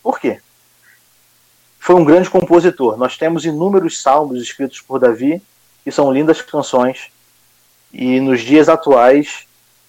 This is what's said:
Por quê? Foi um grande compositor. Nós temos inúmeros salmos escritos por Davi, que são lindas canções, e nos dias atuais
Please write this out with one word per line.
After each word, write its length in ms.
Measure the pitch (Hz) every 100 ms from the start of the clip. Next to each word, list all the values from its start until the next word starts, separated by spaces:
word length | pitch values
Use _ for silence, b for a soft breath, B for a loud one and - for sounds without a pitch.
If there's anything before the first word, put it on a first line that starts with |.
Por 180 | 233 -
quê? 220 | 127 - _ _ _ _ b b _ _ _ _ _ _ _ _
Foi 160 | - 180
um 80 |
grande 260 | 151 170 180
compositor. 680 | 185 175 170 175 - 123 110
Nós 180 | 127 -
temos 300 | 160 165 160
inúmeros 560 | 151 185 196 165 -
salmos 400 | 143 143 147 127
escritos 400 | 117 - 135 -
por 180 | _ 131
Davi, 420 | 123 113 135 175 - _ _ _
que 80 | -
são 200 | - 143
lindas 300 | 135 156 156
canções, 680 | - 151 135 131 123 131 - _ _ _ _ _ _ _ _
e 260 | - 127 131
nos 220 | 135 127
dias 260 | 113 151 156
atuais 800 | 160 - 131 123 143 147 - - _ _ _